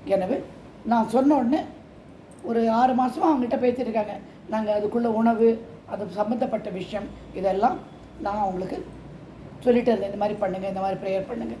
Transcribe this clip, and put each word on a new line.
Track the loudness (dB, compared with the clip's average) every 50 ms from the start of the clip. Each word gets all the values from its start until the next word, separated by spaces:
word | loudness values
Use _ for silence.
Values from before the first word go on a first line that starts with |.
| 0
எனவே | 0 0 0 2 0 -2 -4 -4 -10 -16 -18 -20 -20 -20 -10 -2
நான் | 0 2 2 2 2
சொன்ன | 2 4 6 6 4
உடனே | 4 4 2 2 0 0 -4 -12 -18 -20 -20 -20 -20 -20 -20 -20 -20 -20 -20 -20 -12 -6
ஒரு | -2 0 2 4 4
ஆறு | 4 4 4 4 4
மாசமா | 2 2 0 0 2 4 4
அவங்ககிட்ட | 4 4 2 0 0 2 2
பேசிட்டு | 2 2 2 -4
இருக்காங்க. | -2 0 -2 -2 -2 -6 -10 -12 -18 -20 -20 -10 -4
நாங்க | -4 -2 0 0 0 2
அதுக்குள்ள | 0 0 0 0 2 2 2 4
உணவு, | 4 4 4 6 6 4 4 2 -4 -14 -18 -18 -12 -10
அது | -8 -8 -8 -8
சம்மந்தப்பட்ட | -4 -2 -2 -2 0 -2 0 -2 -2 -4 -6 -6
விஷயம், | -8 -8 -8 -6 -8 -8 -8 -10 -14 -16 -16 -12 -8
இதெல்லாம் | -2 -2 0 2 2 2 2 0 -2 -8 -14 -20 -20 -20 -20 -14 -8
நான் | -6 -4 -2 -2
அவங்களுக்கு | -2 -2 -2 -4 -6 -6 -8 -8 -10 -12 -16 -18 -18 -18 -18 -18 -18 -18 -18 -18 -18 -18 -18 -2
சொல்லிட்டு | 2 4 4 4 4 4
இருந்தேன். | 2 2 0 -4
இந்த | -4 -2
மாதிரி | -2 -2 -2 -2
பண்ணுங்க, | -2 -2 -2 -4 -4 -4
இந்த | -4 -2
மாதிரி | -2 -2 -2 -2
ப்ரேயர் | -4 -2 -2 -2 -4 -4
பண்ணுங்க | -8 -8 -6 -8 -10 -12